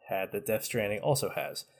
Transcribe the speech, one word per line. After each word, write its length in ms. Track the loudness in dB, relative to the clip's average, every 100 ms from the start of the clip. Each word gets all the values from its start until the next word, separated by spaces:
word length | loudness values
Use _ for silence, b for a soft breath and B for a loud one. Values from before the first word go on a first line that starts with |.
| -4
had 240 | -2 -2
that 140 | -2 0
Death 180 | 0 0
Stranding 340 | 0 0 2
also 300 | 2 2 2 -2
has, 300 | -4 -6 -12 b